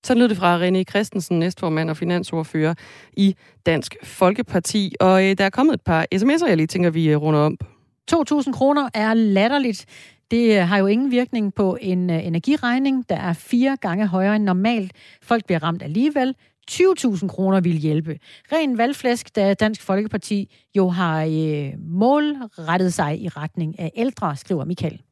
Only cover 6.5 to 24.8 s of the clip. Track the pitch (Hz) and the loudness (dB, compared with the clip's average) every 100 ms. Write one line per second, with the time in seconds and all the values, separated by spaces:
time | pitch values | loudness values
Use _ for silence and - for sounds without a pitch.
6.5 | 170 156 190 175 160 160 151 151 151 151 | 2 0 0 0 2 2 2 2 2 2
7.5 | - - _ _ _ - 330 285 302 277 | 0 -12 _ _ _ -2 0 2 0 0
8.5 | 214 269 285 269 220 220 226 220 196 214 | 0 2 2 0 -2 2 2 4 4 2
9.5 | 285 254 196 - - - _ _ 226 233 | 2 -2 -4 -10 -20 -20 _ _ 0 4
10.5 | 208 175 202 196 220 269 247 247 240 208 | 4 4 2 2 2 2 0 -2 -2 -4
11.5 | - 196 - 208 180 180 165 170 165 208 | 0 -2 0 -2 -2 0 -2 -2 -4 0
12.5 | 302 240 247 277 269 240 170 180 165 - | 0 0 0 0 -2 -2 -4 -4 -6 -2
13.5 | 240 262 269 196 175 208 185 190 214 202 | 0 2 0 -4 -2 0 0 0 2 0
14.5 | 180 208 233 185 - - _ - 233 - | 0 0 0 -4 -12 -20 _ -2 -2 0
15.5 | 175 156 170 156 170 285 294 254 262 _ | -2 -2 -6 -4 -2 0 0 -2 -4 _
16.5 | _ - - 370 370 254 190 190 - 190 | _ -14 2 2 4 0 -2 -4 -2 2
17.5 | 190 175 160 156 151 160 147 _ - _ | 2 2 0 0 -2 -2 -10 _ -20 _
18.5 | 311 302 240 233 285 262 240 - - 196 | -2 0 0 0 0 -2 -2 -4 0 2
19.5 | 196 214 214 - 190 214 208 - 202 190 | 2 0 -2 -4 -2 -2 -6 -4 -6 -6
20.5 | _ _ 196 185 175 175 160 156 156 156 | _ _ 0 0 0 -2 0 -2 -2 -2
21.5 | 147 139 - 160 175 226 294 294 285 233 | -4 -6 -10 -8 0 2 2 0 -4 -10
22.5 | - 160 175 185 170 151 147 180 151 156 | -12 -4 0 0 0 -4 -4 -8 -10 -10
23.5 | - 160 180 165 - 240 - 175 139 - | -6 -6 -6 -10 -4 -4 -4 -6 -6 -6
24.5 | 175 135 175 | -6 -4 -6